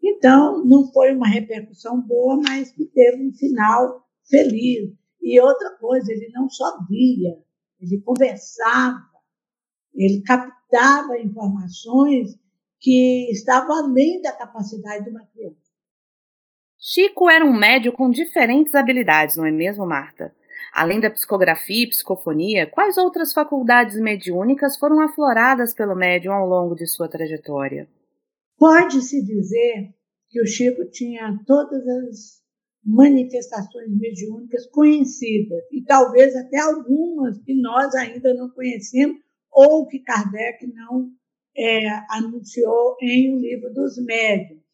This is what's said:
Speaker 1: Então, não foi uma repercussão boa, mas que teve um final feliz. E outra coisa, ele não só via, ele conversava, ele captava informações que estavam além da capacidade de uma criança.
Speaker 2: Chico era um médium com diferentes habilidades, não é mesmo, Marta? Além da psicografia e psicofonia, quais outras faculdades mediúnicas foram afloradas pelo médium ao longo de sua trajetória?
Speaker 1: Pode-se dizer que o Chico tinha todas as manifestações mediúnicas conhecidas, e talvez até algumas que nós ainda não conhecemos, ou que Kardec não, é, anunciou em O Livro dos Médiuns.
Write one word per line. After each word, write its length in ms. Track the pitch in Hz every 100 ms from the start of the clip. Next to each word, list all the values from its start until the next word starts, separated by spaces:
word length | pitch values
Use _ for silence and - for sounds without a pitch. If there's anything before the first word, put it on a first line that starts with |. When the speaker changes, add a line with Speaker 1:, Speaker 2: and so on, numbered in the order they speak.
Speaker 1:
Então, 600 | 381 403 254 269 294 392
não 260 | 254 277 269
foi 200 | - 262
uma 140 | 269 226
repercussão 720 | 226 220 220 214 - 226 247
boa, 380 | 214 240 247 277
mas 340 | 285 269 254
que 140 | _ 311
teve 420 | - 240 254 269
um 60 |
final 720 | - 277 247 214 233 254 - _ _ _
feliz. 640 | 269 285 220 247 240 202 - _ _
E 180 | 339 247
outra 300 | 254 - 381 -
coisa, 360 | 226 254 202
ele 160 | 220 226
não 160 | 240 269
só 360 | - 277 311 180
via, 500 | 214 254 226 175 165 _ _ _ _
ele 180 | 180 202
conversava, 1040 | 202 247 262 202 - - 226 247 254 254 - _ _ _ _ _ _ _ _
ele 280 | - 196 196
captava 1000 | - 254 247 - _ 240 247 285 294 240
informações 1200 | 220 214 208 196 180 180 226 254 285 269 208 - _ _ _ _
que 500 | - 254 254 254 247
estavam 440 | 202 - 254 311 320
além 460 | 285 254 302 359
da 100 | 320
capacidade 720 | - 233 233 208 220 202 208
de 60 | 208
uma 160 | 220 _
criança. 320 | _ 170 156 _ _ _ _ _ _ _ _ _ _ _ _
Speaker 2:
Chico 480 | - - 381 - 359
era 140 | 320
um 80 | 311
médium 400 | 233 208 262 233
com 180 | 240 254
diferentes 680 | 240 330 - 233 262 302 277
habilidades, 600 | 240 254 220 156 151 160
não 100 | 156
é 60 |
mesmo, 340 | 156 170 208 185
Marta? 480 | 147 143 _ - _ _ - -
Além 260 | - 165 202
da 100 | 214
psicografia 720 | 214 - 196 180 160 - 208
e 60 | 240
psicofonia, 760 | - - 185 - 156 185 214 160
quais 300 | - 403 370
outras 360 | 359 359 320
faculdades 680 | - 294 285 240 240 240 208
mediúnicas 800 | 220 208 185 175 214 277 285 277
foram 240 | 294 302
afloradas 720 | 311 302 285 226 240 262 240
pelo 220 | - 214 185
médium 380 | 180 180 175
ao 140 | 196 185
longo 280 | 180 175 170
de 100 | 170
sua 240 | - 165
trajetória? 800 | 160 160 156 - 143 139 139 147 _ _ _ _ _ _ _
Speaker 1:
Pode-se 680 | 320 320 359 269 254 285
dizer 680 | 202 214 175 226 240 220 196 _ _ _ _
que 120 | 233
o 40 | 214
Chico 400 | - 247 247 -
tinha 480 | - 240 233 220 208 -
todas 400 | 285 285 277 254
as 560 | 254 247 214 - _ _ _ _ _
manifestações 1080 | 214 220 285 269 247 247 240 226 202 240 226
mediúnicas 760 | 202 226 190 214 220 240 240 -
conhecidas, 920 | 294 302 302 262 - 233 214 214 170 -
e 120 | 277
talvez 520 | - 269 247 240 269 254
até 240 | 247 277
algumas 800 | 302 311 240 285 339 320 262 208
que 200 | - 269
nós 360 | 240 240 277 262
ainda 380 | 233 240 254
não 160 | 247 254
conhecemos, 680 | - 254 226 - 254 294 - _ _ _
ou 360 | 277 277 311 269
que 120 | 269
Kardec 680 | - 226 202 208 233 240 254
não, 420 | 226 233 254 254 - _ _ _ -
é, 320 | 226 220 214 214 -
anunciou 840 | 220 226 233 202 - 220 233 240 -
em 320 | 247 247 262 262
O 40 |
Livro 340 | 233 240 240
dos 240 | 214 277 247
Médiuns. 580 | 240 226 220 208 180 - _